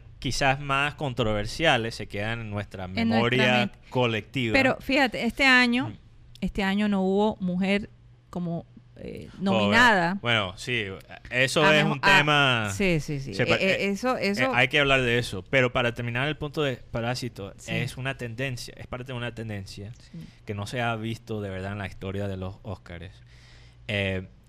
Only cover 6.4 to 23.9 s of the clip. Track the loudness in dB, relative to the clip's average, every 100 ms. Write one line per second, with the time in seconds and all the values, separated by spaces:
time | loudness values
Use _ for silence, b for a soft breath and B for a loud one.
6.4 | -6 -2 0 0 0 2 2 2 2 0
7.4 | -4 0 0 0 -2 -16 -20 -20 _ -8
8.4 | -6 -6 -10 -20 -20 -16 -14 -14 -16 -4
9.4 | 0 4 4 6 6 6 2 -2 0 2
10.4 | 0 -6 -4 -4 -4 -8 -14 -18 -4 0
11.4 | 2 4 4 6 4 2 4 4 6 4
12.4 | 4 2 0 0 0 0 -2 -8 -6 -2
13.4 | 2 2 2 0 -2 -2 -2 -2 -2 0
14.4 | 0 2 2 4 4 4 4 2 0 -8
15.4 | 0 2 2 2 -2 -2 -6 -4 -4 -4
16.4 | -6 -2 -2 -4 -6 -4 -4 -4 -6 -10
17.4 | -14 -14 -6 -4 -4 -6 -8 -8 -10 -6
18.4 | -6 -6 -12 -16 -12 -10 -8 -8 -8 -8
19.4 | -8 -8 -10 -14 -14 -16 B -18 B B
20.4 | -10 -8 -4 -2 -2 -2 -6 -8 -8 -6
21.4 | -6 -6 -6 -6 -8 -8 -8 -6 -6 -6
22.4 | -8 -10 -12 -12 -12 -16 -16 -18 b b
23.4 | b b b b -4